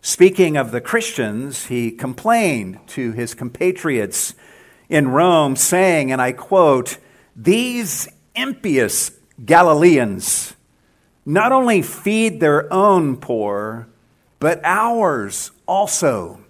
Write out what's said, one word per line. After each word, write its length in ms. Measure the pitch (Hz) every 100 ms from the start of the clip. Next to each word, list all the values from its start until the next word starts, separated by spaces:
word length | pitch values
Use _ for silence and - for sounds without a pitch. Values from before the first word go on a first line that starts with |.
Speaking 540 | - - 185 190 180 151
of 140 | 120
the 100 | 120
Christians, 840 | - 226 226 - 113 107 135 127 -
he 240 | 123 117
complained 880 | 117 135 123 220 233 202 131 95 95 -
to 220 | - 123
his 240 | 110 117
compatriots 1000 | - 123 - 180 180 165 127 101 - - - - - - _ _
in 200 | 156 135
Rome, 480 | 131 180 170 143 135
saying, 560 | - 175 190 165 135
and 100 | 131
I 80 | 127
quote, 680 | 123 - 190 165 131 123 - _ _ _
"These 760 | - 113 214 247 240 208 - - _ _ -
impious 760 | 262 - 208 139 110 - - _ _ _
Galileans 1080 | 117 165 175 151 170 151 117 95 - - - - _ _ _ _ _ _
not 260 | - 160 226
only 320 | 262 254 208
feed 560 | - - - 220 226 160
their 340 | 160 147 143
own 440 | 190 208 190 151 127
poor, 720 | - 117 104 101 107 113 113 _ _ _ _ _
but 220 | 151 170
ours 880 | 165 190 226 233 196 139 101 - - _ -
also. 720 | 185 202 - 156 113 85 95 _